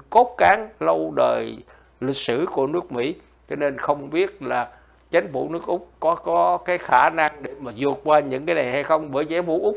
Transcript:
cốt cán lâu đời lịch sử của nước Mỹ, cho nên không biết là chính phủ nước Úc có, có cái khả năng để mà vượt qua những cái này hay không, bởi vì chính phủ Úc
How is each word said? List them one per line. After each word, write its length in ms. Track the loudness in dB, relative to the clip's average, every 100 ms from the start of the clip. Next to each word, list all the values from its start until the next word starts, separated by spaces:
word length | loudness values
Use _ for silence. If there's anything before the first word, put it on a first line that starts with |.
| 0
cốt 240 | 4 4 4
cán 300 | 4 4 0 -4
lâu 320 | 0 0 -2 0
đời 400 | 2 2 -4 -10 -16 -20 _ _
lịch 160 | -6 -4
sử 300 | -2 -2 -2
của 140 | 0 0
nước 260 | -2 -4
Mỹ, 220 | -4 -4 -6 _ _ _
cho 60 | -2
nên 220 | -2 -2
không 320 | -2 -2 -2
biết 320 | -2 -2 -2
là 260 | -4 -2 -4 -10 _ _ _
chính 220 | 0 0
phủ 160 | -4 -4
nước 180 | -6 -4
Úc 220 | -4 -6 _
có, 140 | -2 -2
có 420 | 0 2 2 2 -2
cái 140 | -4
khả 320 | 2 4 4
năng 200 | 2 -2 -2
để 100 | -12 -12
mà 120 | -12 -4
vượt 240 | -2 -2 2
qua 160 | 2
những 260 | 2 -4 -2
cái 80 | -2
này 180 | 0
hay 100 | -2
không, 300 | 0 0 0
bởi 120 | -4 -2
vì 120 | -2
chính 100 | -2
phủ 140 | -2
Úc 140 | -2